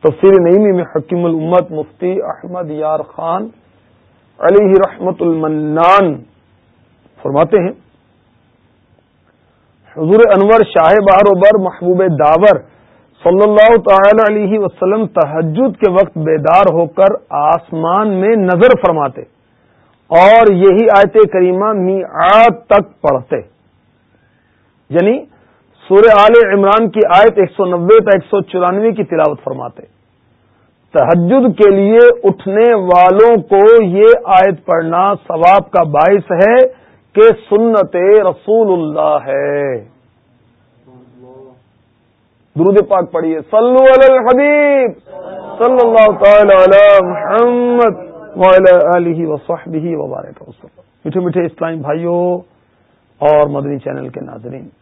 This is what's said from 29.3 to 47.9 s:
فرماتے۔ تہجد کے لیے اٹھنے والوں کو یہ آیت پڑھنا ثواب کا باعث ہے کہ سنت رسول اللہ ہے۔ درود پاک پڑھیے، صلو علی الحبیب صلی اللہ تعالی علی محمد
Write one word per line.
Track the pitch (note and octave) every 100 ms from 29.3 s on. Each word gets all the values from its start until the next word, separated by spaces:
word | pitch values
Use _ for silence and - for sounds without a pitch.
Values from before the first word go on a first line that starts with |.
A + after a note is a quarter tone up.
| C#3+
فرماتے۔ | - C3 A#2+ - - _ _ _ _ _ _ _ _ _ _
تہجد | - C#3 F3 E3+ C4 B3 F#3
کے | G#3 G3
لیے | G3 A3+ A#3+ A#4+ G#3
اٹھنے | - - G3+ A#3 A3+ F3+
والوں | F3+ F3+ F#3+ A#3 A3+ -
کو | G3 G#3 A#3 G3+ F#3
یہ | G#3+ A#3 - F#3
آیت | F#3+ E3+ -
پڑھنا | E3 E3 E3+ G3 G3+ _
ثواب | E3 E3+ G3 -
کا | F3+ D#3+ C#3+
باعث | E3 G3+ - E3+
ہے | G3+ A#3+ B3+ - _ _ _ -
کہ | A3 A3 -
سنت | G#3 A#3 G#3+ F#3 F3 F#3 G#3+ F#3+
رسول | - - A3 A3
اللہ | F3+ D#3 D3+ D3+ D3+ C3+
ہے۔ | C#3 C#3+ C#3+ C#3 B2 G2+ _ _ _ _ _ _ _ _ _ _ B2+ B2 B2 B2+ C3 C3 B2+ _ _ _ _ _ _ _ _ _ -
درود | F3+ G3+ G#3
پاک | F#3+ F3
پڑھیے، | E3+ D#3+ D#3+ -
صلو | G#3+ A#3+ B3+ C4 C4
علی | C4+
الحبیب | C4 A#3 B3+ C#4+ D4 D4 C#4 B3 - _ - - - - -
صلی | A#3+ C4 A#3
اللہ | A3+ G#3+ G3+
تعالی | G3+ G#3 G#3 F#3+
علی | F#3 G3 G#3 G3 F3+
محمد | F3+ G#3 G#3 A#3+ A#3+ A#3+ A#3+ A#3